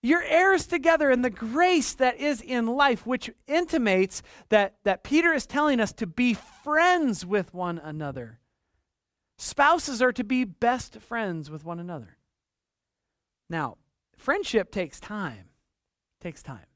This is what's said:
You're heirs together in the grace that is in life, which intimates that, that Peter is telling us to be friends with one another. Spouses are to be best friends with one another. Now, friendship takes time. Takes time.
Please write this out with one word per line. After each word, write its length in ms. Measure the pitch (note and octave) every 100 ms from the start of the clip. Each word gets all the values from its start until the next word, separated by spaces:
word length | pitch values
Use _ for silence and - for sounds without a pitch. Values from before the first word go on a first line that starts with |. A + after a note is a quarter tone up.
You're 220 | A#3 E4+
heirs 460 | E4 E4 F#4+ F#4 -
together 420 | E4+ D4 E4 C#4+
in 120 | B3+
the 80 | B3
grace 600 | - A3+ C4 F4+ F4 A#3
that 240 | - B3+ A#3+
is 220 | C#4+ C#4
in 260 | - B3 A3+
life, 380 | B3+ C#4+ A#3+
which 260 | A3 B3+ - - -
intimates 760 | D#4 F4+ D#4+ A3+ F#3+ F#3+ - - - _
that, 280 | G#3+ G3 _
that 180 | G3+ F#3
Peter 300 | - D4 E4+
is 120 | D#4
telling 360 | - C#4 D4+ B3+
us 120 | G#3
to 120 | - F#3+
be 280 | E3 B3
friends 920 | G#3 - - C#4+ D4+ F4 F4+ C#4+ F#3+ F3+
with 260 | G3+ F3+
one 260 | F3+ F3+ E3+
another. 600 | D3+ D3+ D3 C3 A#2 A#2 _ _ _ _ _ _ _ _ _ _
Spouses 580 | - - C#4+ E4+ - A#3+
are 120 | B3+
to 100 | B3
be 220 | G#3 B3+
best 560 | A#3+ E3 A#3 B3 - A3
friends 500 | - A#3 G#3 E3 D3
with 140 | D#3
one 160 | D#3 E3+
another. 360 | F3 E3 G2+ _ _ _ _ _ _ _ _ _ _ _ _ _ _
Now, 260 | E3 C3+ - _ _ _ _
friendship 540 | - E4+ - A3+ F#3
takes 300 | G#3 E3+ -
time. 460 | - G#3 F3+ G#2+ F2 _ _ _ _ _ _ _
Takes 240 | F3 -
time. 220 | - A#2+ D#2